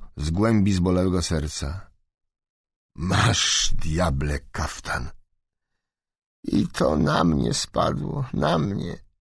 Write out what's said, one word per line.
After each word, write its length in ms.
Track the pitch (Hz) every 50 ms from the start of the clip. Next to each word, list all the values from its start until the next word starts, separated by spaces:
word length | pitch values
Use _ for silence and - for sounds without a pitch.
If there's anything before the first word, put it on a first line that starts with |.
| - - - -
z 120 | 73 78
głębi 440 | 80 90 104 113 117 107 98 104 101
zbolałego 480 | 92 87 92 90 92 90 92 90 92
serca. 680 | 82 - 87 78 73 73 - - - 71 82 95 - - - _ _ _ _ _ _ _ _ _ _ _ _ _ _ _ _ _ _ _ _ -
„Masz, 760 | 78 90 95 98 - - 104 - - - - - - - - -
diable, 640 | - 80 78 82 90 85 71 67 73 73 73 -
kaftan! 680 | - - - - 78 76 - - - - - - - - - - - _ _ _ _ _ _ _ _ _ _ _ _ _ _ _ _ _ _ _ _ _ _ _ -
I 240 | - - - - 175
to 300 | - - - 67 78 76
na 260 | - 147 - - -
mnie 300 | - 78 71 62 58 -
spadło, 720 | - - - - - - 78 - - - - - 147 135 123 -
na 240 | - - 147 170 -
mnie, 400 | - 104 98 - - 87 - - - - _ _